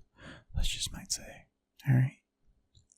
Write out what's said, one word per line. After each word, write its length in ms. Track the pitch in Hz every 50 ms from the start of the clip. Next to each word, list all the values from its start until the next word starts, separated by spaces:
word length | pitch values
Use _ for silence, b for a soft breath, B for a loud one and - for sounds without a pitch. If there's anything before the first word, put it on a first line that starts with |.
| - _ B B B B B B B B -
let's 140 | - - -
just 240 | - - - -
might 200 | - - - -
say. 340 | - - - - - - - _ _ _ _ _ _ _ - 147
All 60 | 131
right? 240 | 127 131 135 - _ _ _ _ _ _ _ _ _ _ _ _ _ _ _ _